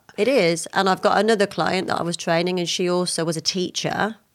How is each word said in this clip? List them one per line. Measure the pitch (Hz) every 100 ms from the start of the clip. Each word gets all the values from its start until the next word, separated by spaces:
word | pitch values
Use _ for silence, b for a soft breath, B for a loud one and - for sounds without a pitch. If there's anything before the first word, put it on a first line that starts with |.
| - -
It | 214
is. | 269 170 170 -
And | - 196
I've | 185
got | 208 185
another | 214 220 202
client | 202 160 185 -
that | -
I |
was | 165 170
training, | - 165 175 180
and | 170
she | - 180
also | 180 180 - 165
was | 160
a |
teacher. | 160 185 180 - 156 - 208 226 _